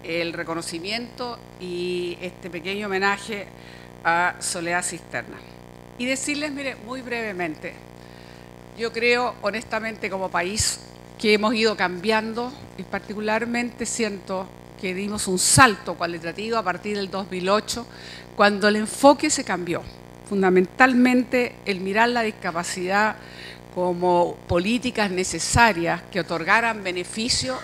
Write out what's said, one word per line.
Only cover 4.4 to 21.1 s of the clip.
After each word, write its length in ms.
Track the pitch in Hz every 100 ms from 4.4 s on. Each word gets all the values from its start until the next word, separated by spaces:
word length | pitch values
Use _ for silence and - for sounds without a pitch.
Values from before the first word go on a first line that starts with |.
| - 185 170 175
Cisterna. 540 | 175 170 - 127 113 - - - - - - -
Y 80 | 247
decirles, 460 | 262 - 294 302
mire, 240 | 277 269 233
muy 260 | 214 254
brevemente, 760 | 247 240 220 185 175 151 170 - - - - - - - - - - -
yo 140 | 226
creo 440 | 226 240 240 247 -
honestamente 680 | 208 208 - 220 220 214 208
como 180 | 190 185
país 540 | 175 180 214 - - - - - -
que 160 | 208
hemos 220 | 208 214 220
ido 220 | 220 208
cambiando 760 | 185 180 190 220 220 220 247 - - -
y 60 |
particularmente 1040 | 185 196 196 196 214 220 233 233 240 - 226
siento 640 | - 220 202 - 190 190 - - -
que 120 | 190
dimos 360 | 185 202 208 -
un 100 | 180
salto 540 | - - 262 196 - 175
cualitativo 600 | 175 170 165 160 220 226
a 60 |
partir 340 | 185 175 208 208
del 120 | 196
dos 220 | 190 190
mil 160 | 185 180
ocho, 400 | 208 - 240 240 - - - - -
cuando 320 | 208 208 208
el 80 | 214
enfoque 540 | 214 - 277 285 302
se 160 | 294 254
cambió. 360 | 185 175 160 - - - - -
Fundamentalmente 1300 | 202 190 185 185 - 262 247 247